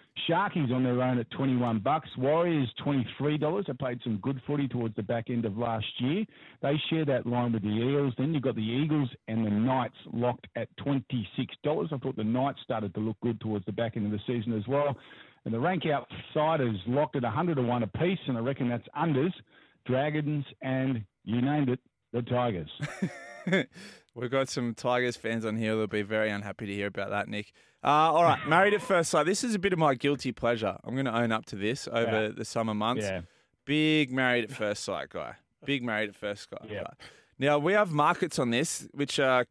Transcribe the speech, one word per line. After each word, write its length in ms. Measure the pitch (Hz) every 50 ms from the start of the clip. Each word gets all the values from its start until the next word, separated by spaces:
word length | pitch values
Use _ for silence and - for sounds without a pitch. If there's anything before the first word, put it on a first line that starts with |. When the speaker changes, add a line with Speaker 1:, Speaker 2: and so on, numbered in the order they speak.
| - _ - - - -
Speaker 1:
Sharkies 420 | 165 175 202 202 - 180 143 117
on 100 | 127 127
their 200 | 131 127 123 123
own 160 | 127 127 127 123
at 120 | 113 -
twenty-one 480 | - - 135 131 127 120 123 120 113 107
bucks. 280 | 98 135 151 160 - - -
Warriors 560 | 123 127 139 156 165 175 175 165 151 131 113 - -
twenty-three 540 | - 143 143 135 113 - - - 139 147 151
dollars. 300 | 151 151 151 175 202 190 -
They 60 | 131
played 260 | 123 139 127 123 120
some 140 | - 120 107 95
good 180 | 98 131 139 127 -
footy 200 | - 147 147 143
towards 300 | 127 - 123 117 110 -
the 60 | -
back 260 | 104 - 120 117 117 -
end 160 | 123 117 113
of 140 | 107 98 113
last 260 | 120 117 117 110 107 - - -
year. 260 | 123 131 160 208 220 - - - - - - -
They 180 | - 139 151 151 - -
share 160 | 165 160 156
that 220 | 139 131 120 -
line 260 | 117 120 120 120 120
with 80 | 117 110
the 60 | 92 104
Eels. 460 | 104 113 120 131 143 143 143 135 117
Then 160 | - 131 156
you've 100 | 165 143
got 140 | 117 131 107
the 60 | 110
Eagles 480 | 110 110 117 135 156 151 156 151 139 120 - - _ -
and 160 | 113 113 113
the 60 | 104
Knights 460 | 104 107 113 131 131 131 120 113 - - - - -
locked 320 | 117 120 123 123 - - - -
at 180 | 120 117 - - -
twenty-six 760 | - 139 143 135 - - 135 123 101 - - - 123 - - -
dollars. 280 | - 147 151 - 165 160
I 60 | 156 127
thought 180 | 131 135 -
the 80 | - 107
Knights 360 | 107 117 127 135 139 131 - -
started 300 | - 123 110 104 98 -
to 60 | 107
look 180 | 107 110 104 -
good 160 | - 123 113 104
towards 240 | - 110 107 104 92
the 60 | -
back 240 | 98 110 117 110 - 117
end 80 | 104
of 60 | 104
the 80 | 107 101 -
season 300 | - 123 120 107 120 113
as 100 | 107 101
well. 300 | 117 135 143 147 143 135 - - - - - - - - _ -
And 80 | -
the 80 | 113 117
rank 220 | 135 175 190 170 -
outsiders 920 | 160 143 131 113 - - - - - - 156 151 160 165 151 131 117 107 92 87
locked 300 | 117 123 143 151 143 -
at 80 | 143 120
a 60 | 113
hundred 260 | 101 147 170 175 160
to 60 | 135
one 200 | 123 117 120 120
apiece, 360 | 113 98 - 110 160 180 196 - -
and 120 | 139 127 113
I 20 |
reckon 300 | 113 131 139 - 131 120
that's 180 | 120 113 - - - 147
unders, 360 | 160 165 139 131 147 190 - - - _ _ - - _ _ _ -
Dragons, 640 | - 123 127 143 151 151 156 151 147 151 147 139 - - -
and 420 | - 131 131 131 131 135 131 113 98 - _ _ -
you 180 | - 113 123
named 260 | 123 143 147 151 139 123
it, 100 | 127 - _ _ _ _ _ _ -
the 80 | 120
Tigers. 480 | 120 117 123 123 123 120 101 85 78 76 - - 143 - - - 190 - - - - - - - -
Speaker 2:
<laughs> 200 | 175 180 190 - - - - - - - - _ _ -
We've 160 | 120 123 120
got 180 | 131 135 135 -
some 260 | - 139 120 120 113
Tigers 420 | - - 123 123 127 123 123 117
fans 280 | - - 110 113 113 110
on 120 | 110 107
here 160 | 113 110 110
that'll 140 | 110 110 107 98
be 120 | 110 107
very 280 | 101 98 110 110 110 107
unhappy 340 | 104 101 101 104 95 - 110
to 60 | 98 98
hear 120 | 101 98
about 240 | 101 98 101 98 104
that, 180 | 101 101 98 104
Nick. 240 | 104 104 104 - - _ - _ _ _ -
Uh, 40 | - 143 151 156 165
all 120 | 151 165 170
right, 200 | 165 139 - -
<laughs> 40 | 147
Married 260 | 156 175 196 208 208
at 80 | 202
First 280 | - - 196 170 165 -
Sight. 140 | - 156 147
This 180 | 165 202 - -
is 100 | 240 214
a 40 | 190
bit 140 | 175 196
of 60 | 185 160
my 160 | 160 147 135
guilty 380 | 120 - 143 143 123 - 131
pleasure. 440 | 113 - 127 117 120 110 110 98 - -
I'm 140 | - - 120
gonna 160 | 135 135 127
own 180 | 110 117 120 113
up 140 | 110 110 -
to 100 | - -
this 300 | 98 101 107 131 - -
over 380 | - 117 117 117 113 110 110 107
Speaker 1:
Yeah. 40 | 107 -
Speaker 2:
the 100 | - -
summer 300 | - - 117 113 110 107
months. 300 | 104 107 113 127 117 104
Speaker 1:
Yeah. 160 | 98 95 90 85 - _ _ _ _ _ _ -
Speaker 2:
Big 460 | - 147 151 156 156 156 156 147 127
Married 340 | 127 135 131 127 123 120 113
at 60 | 104
First 320 | 131 - 107 104 104 - -
Sight 260 | - 95 76 69 -
guy. 240 | - 90 71 58 - - _ _ _ _ -
Big 200 | 135 143 135 120
Married 240 | 120 107 107 107 104
at 80 | 98
First 320 | - 107 104 101 101 - -
Sight 180 | - - - 110
Speaker 1:
Yeah. 140 | 104 98 -
Speaker 2:
guy. 80 | - - - - - - - _ _ _ -
Now, 200 | 135 143 147 147
we 160 | 143 175 202
have 180 | 214 208 175
markets 460 | 156 147 147 160 175 - 185 156 - 165
on 120 | 131 120
this, 380 | 117 123 160 - - - 123 -
which 280 | - 139 143 - - 147
are 240 | 139 131 131 127 123 -